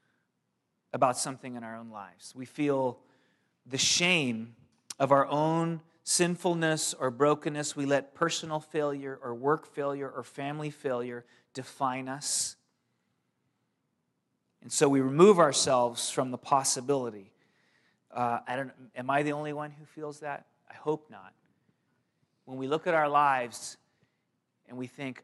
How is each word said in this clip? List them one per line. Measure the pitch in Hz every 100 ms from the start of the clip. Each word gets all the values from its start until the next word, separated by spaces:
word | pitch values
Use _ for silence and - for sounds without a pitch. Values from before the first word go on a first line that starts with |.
| _ _ _ _ _ _ _ _ _
about | 139 135 120
something | 147 131 135 123
in |
our | 113 113
own | 117
lives. | 107 95 90 - 131
We | 123
feel | - 147 139 131 120 _ _ _ _ _ _ -
the | 127
shame | - - 175 175 131 113 113 117 _ _ - -
of | 135
our | 139 139
own | 147 156 165 165 165 - _
sinfulness | - - 175 175 185 170 160 156 - -
or | 131
brokenness. | 120 147 147 160 147 147 -
We | 143
let | 139 139 -
personal | 165 - 165 156
failure | - 156 147 143 139 135
or | 127
work | 120 135 156 -
failure | - 143 143 135
or | 123
family | 117 - 139 151 151
failure | 143 143 123 123 120 120 _ _
define | - 127 - 135 127 131
us. | 139 - - - - _ _ _ _ _ _ _ _ _ _ _ _ _ _ _ _ _ _ _ _
And | 123
so | - 147
we | 139
remove | 131 139 196 185
ourselves | 151 - 156 127 120 117 -
from | - 131
the | 123
possibility. | - 139 131 143 127 139 120 104 95 _ _ _ _ _ _ _ _
Uh, | 120 120 117 123
I | 127
don't, | 131 117 127 -
am | 127
I | 143
the | 151
only | 147 151
one | 147 151
who | 147 151
feels | - 151 143
that? | 151 139 - _ -
I |
hope | - 151 151 -
not. | 104 95 - _ _ _ _ _ _ _ _ _ _ -
When | 131
we | 131
look | 160 185
at | 165
our | 151
lives | 147 143 135 123 110 - - _ _ _ _ _ _ _ _ -
and | 123
we | 127
think, | - 135 123